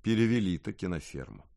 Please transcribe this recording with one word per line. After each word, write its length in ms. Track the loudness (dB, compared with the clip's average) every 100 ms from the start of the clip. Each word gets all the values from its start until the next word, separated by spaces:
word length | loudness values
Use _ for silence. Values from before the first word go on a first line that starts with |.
перевели 540 | 0 4 4 4 2 -2
таки 300 | -4 -6 -4
на 120 | -4
ферму. 460 | -6 -12 -12 -14 -20